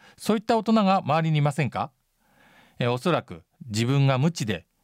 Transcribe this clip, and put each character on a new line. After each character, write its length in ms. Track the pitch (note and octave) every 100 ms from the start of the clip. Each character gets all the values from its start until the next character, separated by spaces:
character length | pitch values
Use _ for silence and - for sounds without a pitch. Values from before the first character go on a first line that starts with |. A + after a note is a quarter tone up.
| - -
そ 180 | -
う 20 | G#3+
い 40 |
っ 20 |
た 160 | - A#3
大 60 |
人 80 | G#3+
が 260 | A3 F#3+ F#3+
周 240 | D#3+ D#3
り 80 | D#3+
に 80 | D3+
い 20 |
ま 120 | D3
せ 120 | C#3+
ん 60 | B2+
か？ 220 | F#2+ A2+ _ _ _ _ _ _ _ _ -
え、 100 | B2
お 100 | B2
そ 140 | F3+
ら 100 | D3
く 200 | - E2+ - - B2
自 200 | G#2+ A#2
分 200 | C#3 C3+
が 120 | C3
無 140 | D#3
知 120 | -
で 220 | A2+ F2 - _